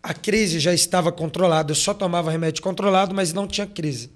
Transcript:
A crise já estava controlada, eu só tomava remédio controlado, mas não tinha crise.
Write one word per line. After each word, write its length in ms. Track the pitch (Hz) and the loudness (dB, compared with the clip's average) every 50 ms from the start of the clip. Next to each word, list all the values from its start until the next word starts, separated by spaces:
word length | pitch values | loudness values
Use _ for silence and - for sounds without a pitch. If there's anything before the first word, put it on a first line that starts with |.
| - | -8
A 100 | - 156 | -10 -10
crise 440 | - - 214 202 220 214 170 160 165 | -6 -2 0 2 2 2 2 0 0
já 140 | 139 175 175 | 2 2 4
estava 380 | 156 - - - 185 165 175 | 2 2 2 2 2 2 2
controlada, 600 | 175 - 160 160 - - 185 175 160 156 156 147 | 0 -2 -6 -4 0 2 2 4 4 2 2 0
eu 40 | 156 | 0
só 180 | - - 196 202 | 0 0 -2 -2
tomava 380 | 202 202 180 170 175 165 160 | -2 -2 0 0 0 0 0
remédio 320 | 160 165 165 160 156 - - | -2 0 -2 -2 -4 -2 -4
controlado, 500 | 190 185 - 196 202 190 185 196 180 196 | -4 -4 0 2 4 4 4 2 2 0
mas 200 | 196 190 165 160 | -2 -2 0 -2
não 140 | 196 202 | -4 -4
tinha 200 | 196 - - 202 | -4 -4 -6 -6
crise. 420 | 202 202 - 160 151 135 113 117 127 - | -6 -6 -6 -4 -4 -4 -6 -10 -14 -18